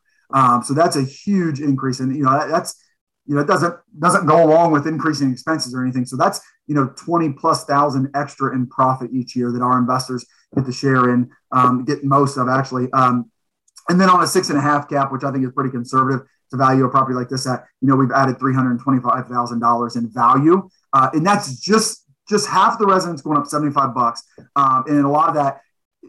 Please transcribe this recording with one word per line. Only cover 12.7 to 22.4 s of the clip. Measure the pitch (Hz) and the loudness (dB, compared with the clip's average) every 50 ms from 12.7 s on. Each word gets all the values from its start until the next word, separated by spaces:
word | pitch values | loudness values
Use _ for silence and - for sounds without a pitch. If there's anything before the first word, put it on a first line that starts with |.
| 127 127 123 127 135 | -4 -4 -4 -2 0
Um, | 135 127 123 123 123 117 - _ _ _ _ _ _ _ _ _ - _ - | 2 2 2 2 0 -4 -6 _ _ _ _ _ _ _ _ _ -10 _ 0
and | 175 180 | 2 4
then | 190 185 | 4 4
on | 185 175 160 | 4 4 2
a | |
six | - - 185 - 143 | 2 0 0 0 0
and | 147 | -2
a | 143 | 0
half | 139 147 147 143 143 - | 0 0 0 -2 -2 -4
cap, | 147 139 135 131 | -2 -2 -2 -2
which | 131 127 143 | -4 -6 -6
I | 139 | -4
think | 135 135 131 | -4 -4 -4
is | 123 | -2
pretty | 127 - 131 123 | -2 -4 -4 -4
conservative | 131 120 120 - 131 131 127 131 135 127 - _ _ _ _ _ | -6 -8 -8 -2 0 0 2 2 -2 -4 -6 _ _ _ _ _
to | - | -4
value | 127 131 131 131 135 131 | 0 2 2 4 2 2
a | 127 | 2
property | - 135 131 127 127 | 2 0 0 0 -2
like | 127 123 - | -4 -4 -6
this | 135 135 139 | -6 -6 -4
at, | 135 123 120 - _ _ _ | -4 -6 -6 -8 _ _ _
you | - | 2
know, | 135 135 | 2 4
we've | 131 135 120 | 4 2 2
added | 113 139 135 131 123 - | 2 0 0 0 -2 -2
three | 135 135 131 | -2 -2 0
hundred | 131 127 127 120 120 | 0 0 0 -2 -2
twenty-five | - 135 135 127 123 120 120 127 123 | 0 0 0 0 0 0 -2 -2 -4
thousand | 120 123 120 120 117 120 117 | -4 -4 -4 -4 -4 -4 -2
dollars | 113 117 120 117 120 117 - | 0 0 0 0 -2 -4 -4
in | 120 117 110 | -6 -6 -6
value. | - 123 120 120 131 135 143 160 180 196 190 - _ _ _ _ - | -2 0 2 4 4 4 4 4 4 2 0 -4 _ _ _ _ 0
Uh, | 135 131 139 - | 0 0 2 0
and | 156 160 | 0 2
that's | 196 208 202 - 139 127 117 | 2 2 0 0 -6 -10 -8
just, | - 175 214 226 214 - - - _ _ _ _ _ - | -2 0 2 2 2 -2 -6 -12 _ _ _ _ _ -2
just | 104 - | -2 -2